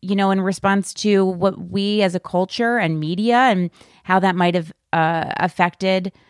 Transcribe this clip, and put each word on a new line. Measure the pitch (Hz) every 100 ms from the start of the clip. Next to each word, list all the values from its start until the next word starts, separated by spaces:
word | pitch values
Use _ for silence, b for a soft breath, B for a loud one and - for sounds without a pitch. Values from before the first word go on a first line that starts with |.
you | 185 202
know, | 196
in | 190
response | 185 185 196 196 - -
to | 214 196 190
what | 175 190 - 175
we | 196 202 208
as | 190 175
a |
culture | - 180 190 - 233 240
and | 165 156
media | 151 180 226 240
and | 262 185 175 b b b
how | - 185
that | 190 180
might | 175 175
have, | 165 - -
uh, | 165 160 165 - -
affected | 175 - 175 - 190 185 185 b b